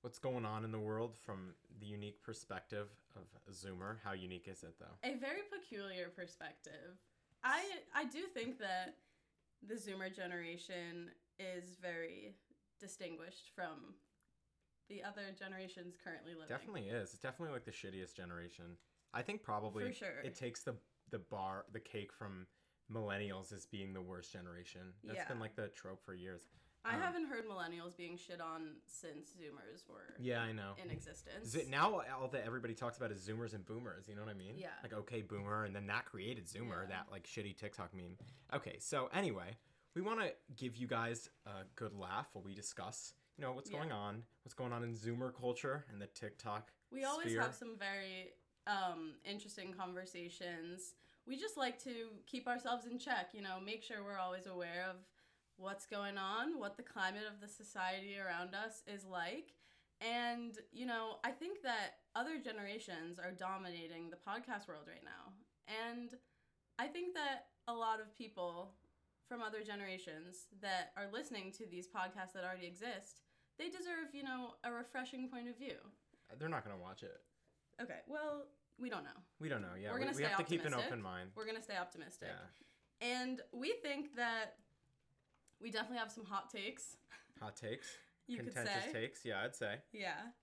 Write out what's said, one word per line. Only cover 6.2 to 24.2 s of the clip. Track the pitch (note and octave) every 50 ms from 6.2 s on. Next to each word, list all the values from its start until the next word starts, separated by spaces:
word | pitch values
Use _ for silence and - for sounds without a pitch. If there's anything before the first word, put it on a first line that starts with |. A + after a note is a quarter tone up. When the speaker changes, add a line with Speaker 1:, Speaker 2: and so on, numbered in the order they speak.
| F3+ F3 - - - D3+ - - - D3+ C#3+ D3 - F3 F#3 - - _ _ _ _ _ - _ -
Speaker 2:
I, | B3+ C#4 E4 F#4 G4+ F#4 D#4+ - - -
I | C#4 D#4
do | B3 B3 D4+ F#4
think | F#4 - B3+ A3+ A#3+ B3+ -
that | G#3+ F#3+ F#3 F#3 F#3 - - - _ _ _ _ _ _ _ _ _ _ _ _
the | - G3+ A3+
Zoomer | A3+ F#3+ G#3 F#3+ F#3+ F#3+ F#3+ F#3
generation | G3 F#3 F3 F3 F3 E3+ E3 E3+ F3 E3+ - F#3 F3 E3+ E3+ E3+ F3 E3+ E3+ - - _ _ _ -
is | F#3+ F#3 F3+ F3+ F3 F3+ F3+
very | F#3 F3+ F3+ E3+ E3 E3 E3 F#2 F#2+ - G3+ G3 - _ _ - _ _ _ _ _
distinguished | G3+ G3 - - F#3+ E3+ E3+ D#3+ E3 F3+ F3+ - - - -
from | - D#3 - - D3 - D3 F#3 - _ _ _ _ _ _ _ _ _ _ _ _ _ _ _ _ _ -
the | G3+ G3+ F3+
other | G3+ G3+ G3+ G3+ G3 F#3+
generations | F#3+ G3 F#3+ F#3+ F#3 F#3+ F#3 F#3 F#3 F3 F3 F3 - -
currently | F3+ E3 D#3+ - E3 E3+
living. | E3 D#3+ D3
Speaker 1:
Definitely | A#2+ C3+ - - G3+ D#3 G#2 G2
is. | A2+ A#2 G2+ F2+ -
It's | -
definitely, | - C3 C3 - E3+ D#3 C#3
like, | B2 -
the | A2+
shittiest | - - - G2 F#2 F#2+ F#2 F2 -
generation. | - F2+ F2 F2 E2+ F2 F2 - - E2+ E2+ F2 - - _ _ _ _ _ -
I | A#2+
think | A#2 - G3+ G#3+ -
probably | - G#2+ G#2 G#2 G#2+ G2+ G#2+ D#3+
Speaker 2:
For | B3+ -
sure. | - G#3 F#3 C#3 C3+
Speaker 1:
it | - C3 -
takes | - C3 A#2+ A#2+ - -
the, | C3+ A#2 G#2+ - _ _ _ _ -
the | - G#2+
bar, | F2 - G#2+ G2+ F#2+ F#2+ F#2+ F#2+ - -
the | G#2 A2+
cake | - - - G#2+ G2+ G2+
from | - - A2 G2+ G2 F#2 F#2 - _ _ _ _ _ _ _ -
millennials | G#2+ A2+ G#2+ G#2 G2 G2+ G#2 G2+ F#2+ F#2+ F#2 - G#2+
as | F#2 -
being | - - G2+ G2 F#2+ F#2+
the | F#2+
worst | F2+ F2+ F#2 F2+